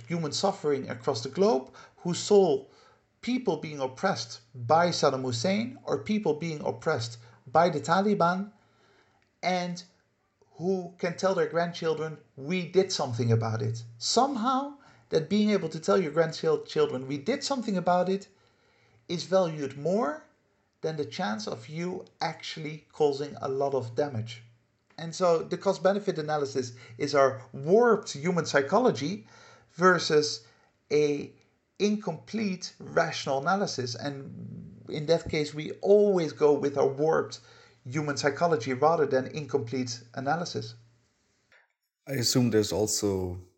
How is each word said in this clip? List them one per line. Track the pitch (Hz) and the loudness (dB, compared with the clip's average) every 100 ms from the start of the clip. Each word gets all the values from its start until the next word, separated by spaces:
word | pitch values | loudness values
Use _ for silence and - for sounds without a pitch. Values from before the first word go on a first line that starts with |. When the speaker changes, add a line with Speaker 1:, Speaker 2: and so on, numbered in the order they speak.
| - | -6
Speaker 1:
human | 170 151 | -4 -4
suffering | - 196 190 151 139 - | -2 -2 0 0 -2 -4
across | 120 - 123 | -6 -4 -4
the | 135 | -4
globe, | 175 196 254 - - - _ | 2 2 2 -2 -14 -20 _
who | 175 | -6
saw | 170 - 208 185 143 - _ _ _ _ _ | -4 4 6 6 4 -2 _ _ _ _ _
people | - 247 - 156 | -4 -2 -2 -2
being | 156 147 | -4 -6
oppressed | 131 - 190 170 - - _ | -6 -2 -2 -2 -6 -14 _
by | 127 117 156 175 | -10 2 4 4
Saddam | - 151 131 | 4 2 2
Hussein | 131 117 180 202 247 - | -2 -2 0 0 -2 -8
or | - 147 | -4 -4
people | - 214 208 | 0 0 0
being | 147 165 151 | -2 -4 -4
oppressed | - 117 165 147 117 - - _ - | -6 -4 -2 -2 -4 -10 -20 _ 0
by | 156 175 | 4 4
the | 151 | 2
Taliban, | - 180 202 190 170 185 202 - _ _ _ _ _ _ _ _ | 0 2 2 2 2 0 -6 -12 _ _ _ _ _ _ _ _
and | 175 180 180 175 - _ _ _ _ _ _ | -2 -2 -2 -8 -14 _ _ _ _ _ _
who | - 170 190 175 - | -6 -2 -2 -4 -6
can | 180 160 | -6 0
tell | 190 | 0
their | 185 151 | 2 0
grandchildren, | 156 175 165 165 151 156 151 _ - | 0 -2 -2 -2 -2 -4 -8 _ -12
"We | 135 185 | -6 -4
did | 165 185 190 | 0 2 2
something | - 139 117 117 | 0 -4 0 2
about | 113 113 113 | 2 2 -2
it." | 117 - - - | -4 -6 -10 -8
Somehow, | - - 269 254 240 262 285 285 - - _ | 0 2 2 0 0 0 -2 -10 -20 -20 _
that | 160 151 | -2 2
being | 208 214 | 2 4
able | 202 160 | 2 -2
to | - | -4
tell | 175 196 | 2 2
your | 160 | 2
grandchildren, | 147 160 156 160 147 - 156 147 127 131 | 2 0 0 0 0 0 0 0 0 -6
"We | 143 | -4
did | 143 277 | -2 -2
something | - 277 226 185 | -2 -4 -2 0
about | 170 180 180 | 2 2 2
it," | 196 - _ _ _ _ _ _ _ - | -2 -4 _ _ _ _ _ _ _ -8
is | 170 | -8
valued | 147 190 175 156 139 131 | 0 2 2 -2 -6 -4
more | 151 196 269 302 - _ _ _ _ _ | -2 0 -2 -6 -12 _ _ _ _ _
than | 160 160 | -6 -4
the | |
chance | 143 - 196 214 - | -6 -4 -4 -4 -6
of | - - | -8 -10
you | 156 175 185 - _ | -8 -6 -6 -12 _
actually | 165 160 - - 151 156 - | -6 -6 -12 -10 -10 -12 -16
causing | - 151 139 143 - | 2 2 2 -6 -6
a | 139 | -4
lot | 135 139 | -2 0
of | 135 117 | 0 -2
damage. | - 147 117 113 - - _ _ _ _ - | -2 -2 -4 -8 -12 -20 _ _ _ _ -14
And | 165 | -12
so | 156 180 165 | 0 2 2
the | 151 180 | 0 -2
cost-benefit | 202 170 185 202 202 160 | -2 2 2 2 -2 -4
analysis | 151 151 139 131 120 - - - | -2 -2 -2 -4 -6 -10 -18 -6
is | 147 | 0
our | 143 135 117 - | 4 4 4 -8
warped | 135 143 208 240 208 - | -8 4 6 6 4 0
human | 143 156 175 151 | -4 0 0 2
psychology | 147 139 202 247 123 143 208 - - - - _ | 2 4 4 4 2 -4 -6 -12 -20 -20 -20 _
versus | - 185 175 - 151 147 - - _ _ _ _ | 4 4 6 4 4 2 -4 -14 _ _ _ _
a | 147 147 147 147 - _ _ _ - | 2 2 0 -6 -16 _ _ _ -2
incomplete | 202 208 190 160 - 214 208 180 - - | 0 0 -4 -8 -8 -4 -4 -4 -8 -14
rational | 147 151 165 127 - 135 | -4 -2 0 -4 -2 -2
analysis. | 147 196 185 - 123 | 0 0 0 -4 -6
And | 117 143 139 139 120 117 - - - - | -6 -8 -10 -12 -14 -14 -14 -16 -18 -10
in | 147 147 | -6 0
that | 165 - | 0 0
case, | 160 147 | -4 -4
we | 151 151 - | -6 -10 -4
always | 180 208 208 185 156 | 4 6 6 2 0
go | 120 147 | 2 4
with | 143 143 139 | 4 2 2
our | 135 | 2
warped | 135 156 151 - - - - - _ | 2 2 2 0 -8 -20 -20 -20 _
human | 127 147 151 139 | -6 -4 -2 0
psychology | 147 139 170 156 123 | -2 0 0 0 0
rather | 127 151 165 143 | 2 2 4 2
than | 131 131 | 0 -2
incomplete | 160 139 143 117 135 123 - - | -8 -4 -4 -2 -6 -6 -10 -12
analysis. | 123 131 160 175 123 113 - _ _ _ _ _ _ _ _ _ _ _ _ - | -8 -4 -4 -4 -8 -10 -14 _ _ _ _ _ _ _ _ _ _ _ _ -6
Speaker 2:
I | |
assume | 139 113 135 120 | -2 2 2 4
there's | 107 104 | 4 2
also | 90 104 - 104 98 90 92 90 | 0 0 0 0 0 -2 -6 -14